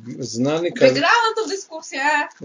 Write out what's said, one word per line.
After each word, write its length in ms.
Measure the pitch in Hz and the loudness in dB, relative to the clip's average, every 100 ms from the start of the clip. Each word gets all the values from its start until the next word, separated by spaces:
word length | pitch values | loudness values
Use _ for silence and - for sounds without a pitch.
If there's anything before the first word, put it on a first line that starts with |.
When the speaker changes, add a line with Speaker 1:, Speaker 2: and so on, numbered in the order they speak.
| 117 151 | -14 -10
Speaker 1:
znany 520 | 117 113 139 160 170 | -8 -2 0 0 -2
ka- 160 | - 131 | 4 4
Speaker 2:
Wygrałam 480 | 269 330 466 453 440 | 6 4 4 2 -2
tą 140 | 294 | -4
dyskusję! 520 | 381 - 320 - 277 | -6 -10 -16 -10 -4
Speaker 1:
e, 260 | 294 294 - - | 0 0 -2 -8